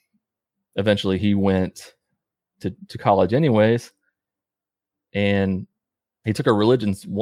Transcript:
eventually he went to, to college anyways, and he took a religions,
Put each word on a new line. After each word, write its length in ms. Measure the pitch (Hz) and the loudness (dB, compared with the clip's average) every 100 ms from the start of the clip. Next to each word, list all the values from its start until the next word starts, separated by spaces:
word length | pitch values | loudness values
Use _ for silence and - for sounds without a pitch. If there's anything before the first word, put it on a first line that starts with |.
| _ _ _ _ _ _ _ - | _ _ _ _ _ _ _ -4
eventually 420 | 101 101 101 95 | -2 -2 -2 -2
he 160 | 104 | 0
went 600 | 101 98 95 92 - - _ _ _ _ _ _ _ | 0 0 0 -2 -8 -20 _ _ _ _ _ _ _
to, 100 | 92 - - | -10 -10 -16
to 80 | - | -6
college 340 | 120 98 92 | 0 2 2
anyways, 580 | 123 160 107 110 120 - _ _ _ _ _ _ _ _ _ _ _ _ | 2 2 2 2 0 -4 _ _ _ _ _ _ _ _ _ _ _ _
and 520 | 101 101 101 98 95 - _ _ _ _ _ 113 | -2 0 0 0 -4 -8 _ _ _ _ _ -6
he 80 | |
took 120 | 104 - | -2 0
a 80 | |
religions, 540 | 104 110 127 107 98 - 98 | 2 2 2 0 -6 -6 -8